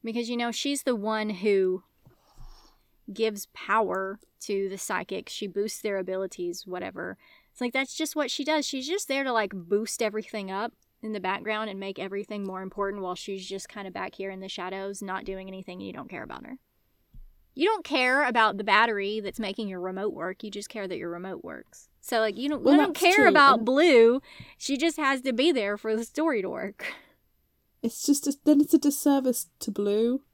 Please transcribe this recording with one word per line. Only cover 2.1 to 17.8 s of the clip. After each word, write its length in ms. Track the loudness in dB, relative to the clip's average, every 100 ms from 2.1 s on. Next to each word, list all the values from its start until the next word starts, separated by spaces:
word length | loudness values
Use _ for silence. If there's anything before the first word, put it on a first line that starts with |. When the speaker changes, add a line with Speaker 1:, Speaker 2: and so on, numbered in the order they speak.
| _ _ _ -20 -20 _ _ _ _ -16
Speaker 1:
gives 360 | -2 -2 -2 -12
power 680 | -14 0 2 2 -2 -4 -8 _ _
to 280 | -6 -4 -2
the 80 | -6
psychics. 560 | -4 -4 -4 -8 -8
She 140 | -10 -8
boosts 340 | -4 -4 -4
their 160 | -4 -4
abilities, 680 | -4 -4 -6 -6 -8 -8 -10
whatever. 520 | -8 -8 -8 -10 -10 _ _ _
It's 80 | -6
like, 140 | -4
that's 200 | -2 -4 -4
just 200 | -4 -2
what 160 | -4
she 140 | -4 0
does. 200 | 0 0
She's 220 | -6 -4
just 220 | -4 -2
there 160 | -2 0
to, 80 |
like, 180 | 0 -2
boost 480 | -6 -2 -2 0 -2
everything 480 | -2 -2 -8 -8 -6
up 220 | -6 -6 _ _ _
in 100 | -8
the 60 | -6
background 500 | -4 -4 -4 -4 -4
and 100 | -6
make 180 | -8 -8
everything 440 | -6 -6 -8 -8 -8
more 160 | -8
important 420 | -10 -4 -4 -4
while 120 | -6 -8
she's 300 | -8 -10 -8
just 200 | -10 -10
kinda 240 | -12 -12
back 240 | -8 -10 -8
here 160 | -10
in 80 | -8
the 80 | -10
shadows, 520 | -8 -8 -6 -8 -8
not 240 | -8 -8 -8
doing 220 | -10 -10
anything, 320 | -14 -14 -12
and 80 | -12
you 60 |
don't 160 | -12 -12
care 140 | -12
about 220 | -12 -14 -14
her. 120 | -18 _ _ _ _ _ -20 -20 _ _
You 140 | -2 0
don't 160 | 0